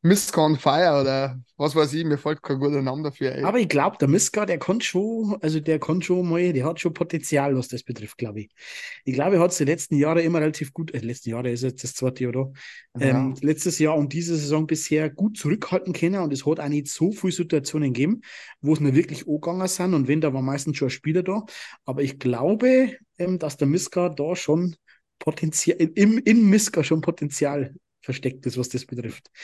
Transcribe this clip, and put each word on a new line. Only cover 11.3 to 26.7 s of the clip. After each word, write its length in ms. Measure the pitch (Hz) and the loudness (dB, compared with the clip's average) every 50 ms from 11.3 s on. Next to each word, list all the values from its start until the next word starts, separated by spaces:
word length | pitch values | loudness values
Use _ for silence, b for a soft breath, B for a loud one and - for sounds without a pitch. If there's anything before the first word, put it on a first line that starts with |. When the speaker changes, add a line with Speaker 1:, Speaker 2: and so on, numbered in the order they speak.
Speaker 2:
Jahre 200 | 113 117 123 127 | -6 -4 -2 -4
ist 120 | 120 120 127 | -4 -2 -4
jetzt 220 | 131 127 131 - | -4 -6 -6 -10
das 100 | 120 - | -10 -8
zweite 300 | - 127 127 127 - 123 | -4 -4 -4 -2 -2 -4
Jahr 80 | 123 117 | -4 -2
da, 200 | 127 135 135 135 B B B B B B B _ 123 | -4 -4 -4 -8 B B B B B B B _ 0
ähm, 340 | 139 135 131 131 131 131 131 | 2 2 2 4 2 0 -2
Speaker 1:
Ja. 0 | 131 | -2
Speaker 2:
letztes 380 | - 143 156 147 - 180 160 - | 0 0 0 0 0 -4 0 2
Jahr 180 | 156 156 156 | 2 2 2
und 160 | 156 147 139 143 | 2 0 0 -2
diese 240 | 160 170 165 170 | -6 -4 -2 -2
Saison 300 | 156 147 143 151 156 156 | -2 -2 0 0 0 0
bisher 420 | 156 165 156 - - 156 151 156 151 | 0 -2 -4 -2 0 0 0 0 0
gut 300 | 147 - 196 214 214 - | -2 -2 -2 -2 -2 -2
zurückhalten 560 | - 147 175 214 - - 175 185 - 185 175 | -2 -2 -2 -2 -2 -2 -2 -2 -2 -2 -4
können 260 | - - 170 190 202 | 0 0 0 0 0
und 140 | 180 151 143 | -2 -2 -4
es 100 | 131 - | -2 0
hat 160 | 147 156 165 | -2 -2 -2
auch 80 | 151 143 | -2 -2
nicht 200 | 147 147 143 143 | -2 -2 -2 -4
so 220 | - - 156 185 214 | -2 0 0 0 0
viele 200 | - - 190 165 | 0 -2 -2 -2
Situationen 640 | - 180 160 - 151 139 - - 156 147 135 123 | -2 -2 0 0 -2 -2 0 -2 0 0 0 2
gegeben, 260 | 117 135 160 220 - B B B B B B B B | 0 2 0 0 -2 B B B B B B B B
wo 140 | - 143 156 | 0 2 2
es 60 | 151 | 4
mir 140 | 147 143 131 | 4 4 4
wirklich 320 | 143 175 - 156 - - | 4 2 2 -2 -12 -4
angegangen 420 | - 147 151 151 165 170 185 190 180 | -4 -4 -2 -2 -4 -4 -2 -2 -4
sind 260 | 185 - 180 180 185 | -2 -2 0 2 2
und 120 | 156 135 | 2 4
wenn, 140 | 127 147 160 | 2 2 2
da 140 | 156 151 131 | 2 0 0
war 80 | 135 131 | 0 -2
meistens 340 | 131 139 143 139 160 147 | -2 -2 -4 -4 -4 -2
schon 120 | - 147 127 | -2 -2 -2
ein 20 | |
Spieler 320 | 131 - _ 151 156 180 175 | -2 -4 _ 0 0 0 0
da. 220 | 185 190 214 214 B B B B B B B _ | 0 -4 -4 -6 B B B B B B B _
Aber 160 | - 131 135 143 | -8 -4 -2 -2
ich 160 | 131 135 - | -4 -4 -2
glaube, 760 | - 127 120 117 127 165 208 214 233 254 254 262 262 247 - - _ _ _ | -2 -2 -2 0 0 0 0 4 4 6 6 6 4 2 0 -8 _ _ _
ähm, 220 | _ 175 180 185 180 | _ -4 -2 -2 -2
dass 180 | 165 151 139 | -4 -6 -2
der 120 | - 147 139 | 0 0 2
Miska 420 | 147 185 185 - - 180 175 175 | 2 0 -2 -2 -2 0 0 0
da 260 | 156 139 143 156 180 | -2 -2 -4 -4 -4
schon 400 | 175 - - 151 160 175 180 160 _ _ b b b b _ _ _ | -4 0 0 2 2 2 -2 -4 _ _ b b b b _ _ _
Potenzial, 600 | - - 151 - - 156 151 - - - 170 - | -6 -4 -4 -2 -4 -2 -2 -2 0 0 2 2
im, 400 | 175 160 160 - 202 214 220 226 | 2 0 4 4 6 6 6 4
im 320 | - 208 226 233 226 202 | 4 6 6 8 8 8
Miska 340 | 190 214 208 - | 6 6 4 2